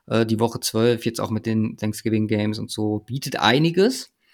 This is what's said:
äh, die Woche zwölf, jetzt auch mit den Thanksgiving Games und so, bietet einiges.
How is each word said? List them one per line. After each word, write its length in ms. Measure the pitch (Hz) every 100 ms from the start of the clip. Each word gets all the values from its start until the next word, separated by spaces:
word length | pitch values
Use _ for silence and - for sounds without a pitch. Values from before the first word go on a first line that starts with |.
| -
äh, 180 | 110
die 160 | 113 110
Woche 180 | 117 120
zwölf, 440 | - 110 120 113
jetzt 160 | 117 -
auch 80 | 107
mit 160 | 110
den 320 | 110 110 107 -
Thanksgiving 500 | 107 107 113 110 107
Games 320 | 107 107 104
und 120 | 110
so, 300 | - 107 107
bietet 360 | - 135 139 -
einiges. 800 | 107 131 165 170 214 262 - _ _